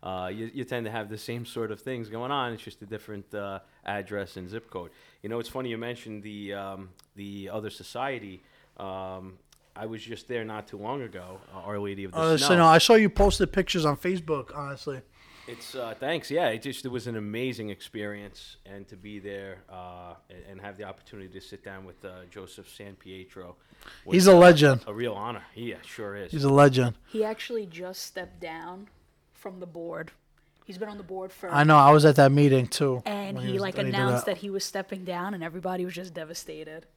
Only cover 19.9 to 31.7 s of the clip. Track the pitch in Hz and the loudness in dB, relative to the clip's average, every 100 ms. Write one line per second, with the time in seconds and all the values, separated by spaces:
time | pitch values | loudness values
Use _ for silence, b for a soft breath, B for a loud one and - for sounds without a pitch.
19.9 | 90 87 85 _ 92 82 98 101 98 101 | -16 -18 -20 _ -20 -20 -16 -16 -14 -16
20.9 | 98 _ 107 95 92 - 98 - 98 95 | -16 _ -18 -16 -18 -18 -18 -16 -16 -18
21.9 | 87 98 92 90 104 92 - 95 - 101 | -18 -18 -18 -18 -18 -18 -20 -20 -18 -18
22.9 | 95 - 92 92 - 90 90 b b b | -18 -18 -18 -18 -18 -18 -20 b b b
23.9 | b - 175 185 180 180 160 147 131 - | b 0 6 10 12 12 12 8 6 -2
24.9 | 107 120 101 110 113 - - 117 90 - | -8 -6 -6 -8 -10 -14 -14 -12 -12 -16
25.9 | - 104 101 92 156 139 139 143 127 123 | -14 -12 -10 -8 -2 2 8 8 6 0
26.9 | 107 _ 220 214 214 - 233 202 165 180 | -2 _ -4 -4 -4 -8 -8 -8 -12 -12
27.9 | 185 - - 175 175 170 160 165 185 202 | -12 -14 -12 -14 -12 -14 -12 -14 -16 -18
28.9 | _ _ _ _ _ 208 185 180 165 170 | _ _ _ _ _ -16 -14 -14 -12 -10
29.9 | 165 165 _ _ _ _ _ _ 185 214 | -10 -12 _ _ _ _ _ _ -12 -10
30.9 | 208 180 190 185 - 185 143 151 | -10 -12 -10 -10 -12 -2 4 8